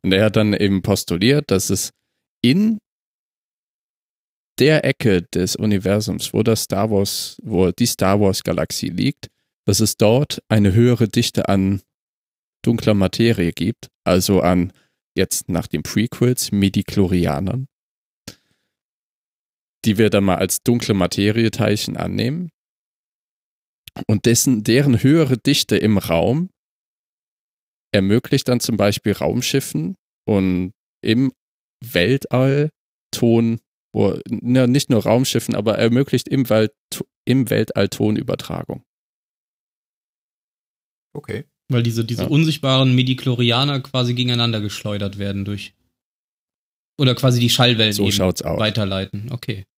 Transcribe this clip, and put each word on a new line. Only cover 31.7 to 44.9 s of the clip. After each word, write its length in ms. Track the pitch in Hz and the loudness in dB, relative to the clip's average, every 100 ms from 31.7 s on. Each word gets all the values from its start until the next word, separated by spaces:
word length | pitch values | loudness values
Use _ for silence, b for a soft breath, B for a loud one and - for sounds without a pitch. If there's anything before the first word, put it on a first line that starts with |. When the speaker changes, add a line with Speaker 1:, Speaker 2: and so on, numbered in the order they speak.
| _ | _
Speaker 1:
Weltall 840 | 120 107 90 135 - 123 135 139 151 _ _ _ _ | -4 0 2 0 -2 0 0 0 -2 _ _ _ _
Ton, 460 | - 120 117 117 113 _ _ _ | -2 2 4 2 -4 _ _ _
wo, 240 | 110 101 85 - | -2 -2 -2 -8
na, 360 | 104 120 127 | -6 0 2
nicht 240 | 123 135 - | 2 0 2
nur 140 | 117 | 0
Raumschiffen, 500 | 101 117 135 117 - | 2 0 0 -2 -2
aber 220 | - 107 104 | -2 -2 0
ermöglicht 500 | 113 120 139 127 - | 2 2 2 -2 0
im 200 | 135 123 | -2 2
Welt-, 240 | 107 110 _ _ - - _ | 2 0 _ _ -12 -12 _
im 240 | - 127 113 | 0 0 2
Weltall 380 | 110 110 - 101 | 0 -2 -2 -2
Tonübertragung. 920 | - 107 107 120 - - 87 - 131 _ _ _ _ _ _ _ _ _ _ _ _ _ _ _ _ _ _ _ _ _ _ _ | 0 -2 -2 -4 -6 -6 -10 -8 -12 _ _ _ _ _ _ _ _ _ _ _ _ _ _ _ _ _ _ _ _ _ _ _
Speaker 2:
Okay. 300 | 147 - 104 - _ _ | -20 -12 -12 -12 _ _
Speaker 3:
Weil 160 | 123 | -2
diese, 220 | 117 113 | 0 -2
diese 180 | 113 117 | -4 -4
Speaker 1:
Ja. 60 | 92 | 0
Speaker 3:
unsichtbaren 680 | 147 160 143 135 131 131 | 0 0 -2 -2 2 2
Midichlorianer 840 | 127 127 131 135 120 120 117 143 139 | 2 2 -2 -2 0 0 0 0 -4
quasi 320 | 135 131 123 | -4 -4 -2
gegeneinander 480 | 123 123 120 117 110 | -2 -2 0 -2 -2
geschleudert 560 | 104 - 107 | -6 -8 -8